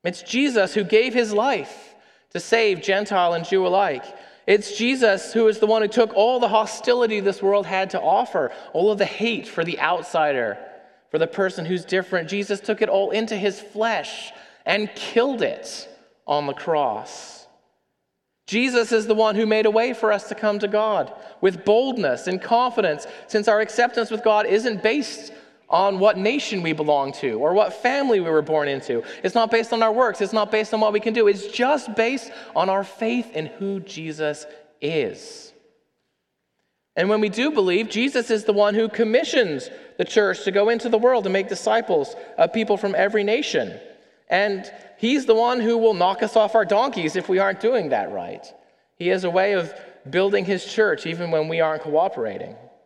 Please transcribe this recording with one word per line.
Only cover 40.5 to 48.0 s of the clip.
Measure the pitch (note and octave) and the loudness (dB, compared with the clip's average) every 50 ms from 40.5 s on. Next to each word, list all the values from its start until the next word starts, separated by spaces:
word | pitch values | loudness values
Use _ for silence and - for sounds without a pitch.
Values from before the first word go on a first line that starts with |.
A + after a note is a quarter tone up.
go | F#3+ G3+ G3+ A3 | 2 2 2 2
into | A#3 A#3 A#3 | 0 0 0
the | A#3+ A#3 | 0 2
world | G#3+ A#3 B3 C4 A#3 G3 | 4 4 4 4 2 0
and | G3 F#3+ | 0 0
make | G3 G3 G3 | -2 -2 -2
disciples | F#3+ - - - A3 - - - F3+ D3+ C3+ - - - - - - | -6 -4 0 0 0 0 2 2 0 0 0 -2 -8 -14 -16 -12 2
of | - E3 E3 - | 2 2 2 2
people | A#3 A3 G#3 G#3 | -2 0 0 0
from | G3 - G3 G3 | 0 0 -2 0
every | F3 F#3+ G3+ G#3+ G#3+ G3+ | 2 0 2 2 0 0
nation. | G#3 A3+ C#4 D4 - - D3 A2+ F#2 E2 - - - - - _ _ _ _ _ _ | 2 0 0 -2 -2 -2 -2 -2 -2 -8 -14 -18 -20 -20 -20 _ _ _ _ _ _
And | - F#3 G3+ G#3+ G3 F#3+ F#3+ - - - - - - | 0 0 2 0 -2 -6 -8 -14 -18 -20 -20 -20 -8
he's | - A3 A#3 C#4 C#4+ B3+ | -2 0 0 0 2 4
the | B3 A3 | 4 4
one | A3 A#3 A#3+ B3+ B3 | 4 4 2 2 0
who | G#3+ A3+ A#3 | 2 2 2
will | A3+ A3+ A3+ G#3 | 4 4 2 4
knock | F3 F3+ F#3 G3 - A3 | 4 2 2 2 0 -4
us | G#3 - | 2 4
off | A3+ G#3+ G#3 - | 2 2 4 4
our | A3+ G#3 | 2 2
donkeys | F3+ G3+ G#3 B3 C#4 A#3 G3 E3 D3+ - | 4 2 2 2 0 -2 -4 -4 -2 -2
if | F#3 E3+ | -4 -2
we | - F#3 F#3 | 0 0 2
aren't | G3 G3 F#3+ G3 | 2 0 -2 0
doing | - A3+ C4 A#3 E3+ C#3+ | 0 0 2 0 0 0
that | B2+ G#2+ | -2 -2